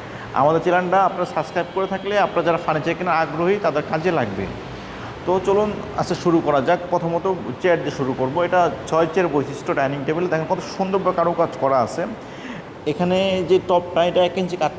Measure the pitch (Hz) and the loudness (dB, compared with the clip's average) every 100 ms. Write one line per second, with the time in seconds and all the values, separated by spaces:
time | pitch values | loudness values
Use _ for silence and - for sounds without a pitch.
0 | - - - - 147 160 170 180 180 190 | -12 -12 -4 2 4 4 2 2 4 4
1 | 185 185 175 160 147 175 170 190 190 190 | 2 0 -4 -4 -4 -4 -2 -2 -2 -4
2 | 190 208 170 175 160 165 170 156 160 165 | 0 2 2 2 2 2 0 0 0 -2
3 | 180 160 151 156 175 202 170 147 147 160 | 0 2 0 0 2 2 2 0 0 -2
4 | 180 160 110 95 92 - - - - - | 0 0 0 -4 -6 -8 -12 -12 -12 -12
5 | - - 175 185 196 196 214 208 - - | -12 -6 -2 0 2 2 2 -2 -6 -4
6 | 151 175 175 165 143 143 131 175 175 175 | -2 -2 2 2 4 2 4 0 0 -2
7 | 170 170 185 185 110 127 180 165 147 139 | 0 -2 -2 -2 -6 0 2 2 0 -2
8 | 131 123 131 160 175 180 170 - - 160 | -2 0 -2 0 2 4 2 0 0 0
9 | 165 185 170 143 131 135 - 156 135 143 | 2 2 2 0 -2 -4 -4 0 0 0
10 | 131 160 180 156 156 175 - - 190 190 | -2 -2 0 0 0 -4 -4 -4 0 0
11 | 180 175 170 165 165 - 139 131 107 - | 2 2 2 2 0 0 2 2 2 -2
12 | 202 220 - - - - - - 156 151 | -6 -8 -14 -14 -12 -14 -14 -8 -4 0
13 | 180 185 196 185 165 185 - 175 175 165 | 2 2 2 0 2 2 4 2 2 2
14 | 175 254 262 196 175 175 151 | 2 4 2 0 -2 0 -2